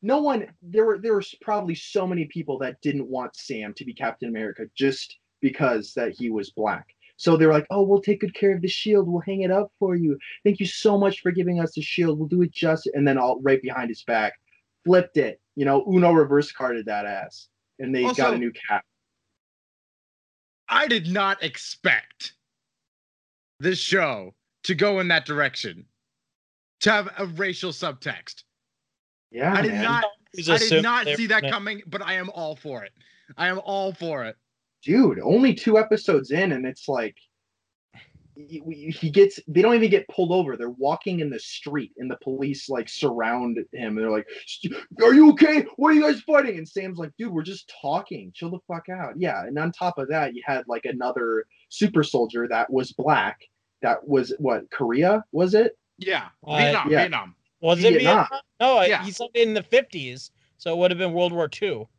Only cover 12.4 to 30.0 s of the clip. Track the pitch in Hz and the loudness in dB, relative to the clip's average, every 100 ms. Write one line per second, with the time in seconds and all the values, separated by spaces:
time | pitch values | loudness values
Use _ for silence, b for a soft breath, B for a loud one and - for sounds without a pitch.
12.4 | 175 - 170 160 - 143 143 135 127 127 | 0 0 0 0 -2 0 2 2 0 0
13.4 | 135 135 131 127 120 110 - 117 107 - | 2 0 0 -6 -6 -8 -2 -2 -2 -6
14.4 | _ _ _ _ - 180 175 156 123 - | _ _ _ _ 4 4 4 0 -2 -4
15.4 | _ - 139 139 - 185 175 165 143 143 | _ -4 2 2 4 4 6 6 6 4
16.4 | 147 - 127 120 107 104 101 98 101 - | 2 -4 -6 -4 -4 -6 -6 -8 -10 -16
17.4 | - _ _ _ 131 131 123 127 127 113 | -20 _ _ _ -4 0 0 0 0 0
18.4 | 120 117 - 104 - _ _ _ _ _ | -4 -6 -4 -4 -4 _ _ _ _ _
19.4 | _ _ _ _ _ _ _ _ _ _ | _ _ _ _ _ _ _ _ _ _
20.4 | _ _ - - 302 233 165 190 196 196 | _ _ -2 0 0 -2 -2 -2 -2 -2
21.4 | 165 131 - - 180 117 - _ - _ | -6 -10 -16 -6 0 0 -2 _ -18 _
22.4 | _ _ _ _ _ _ _ _ _ _ | _ _ _ _ _ _ _ _ _ _
23.4 | _ _ 147 - - 190 160 117 92 _ | _ _ -4 -4 -2 0 0 -4 -10 _
24.4 | _ _ - 175 202 196 180 165 139 147 | _ _ -8 0 0 0 0 0 0 -2
25.4 | 143 - 107 87 - _ _ _ _ _ | -2 -4 -12 -12 -20 _ _ _ _ _
26.4 | _ _ _ _ - 214 196 - 196 160 | _ _ _ _ 0 0 -2 -8 -10 -6
27.4 | 196 180 185 147 175 131 - 95 - - | -6 -6 -10 -8 -10 -8 -12 -12 -14 -20
28.4 | _ _ _ _ _ _ _ _ _ 113 | _ _ _ _ _ _ _ _ _ -6
29.4 | 143 202 214 208 220 233 | -2 0 0 -2 -2 -2